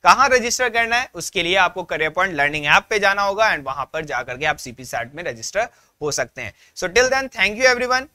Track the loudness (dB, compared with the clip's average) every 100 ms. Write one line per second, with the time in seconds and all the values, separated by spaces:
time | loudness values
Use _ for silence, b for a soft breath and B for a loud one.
0 | 6 6 6 2 0 -2 0 0 0 -2
1 | -2 -10 -6 -4 0 2 2 0 -6 -2
2 | -2 0 -2 0 0 0 2 2 4 0
3 | 2 2 -2 2 2 0 -4 -6 -6 -6
4 | -4 -6 -6 -4 -2 -2 -8 -14 -8 -8
5 | -8 -8 -10 -8 -6 -4 -4 b b _
6 | -4 -4 -6 -8 -14 b b -8 -2 2
7 | 2 0 -4 -2 -2 2 2 2 0 -2
8 | -4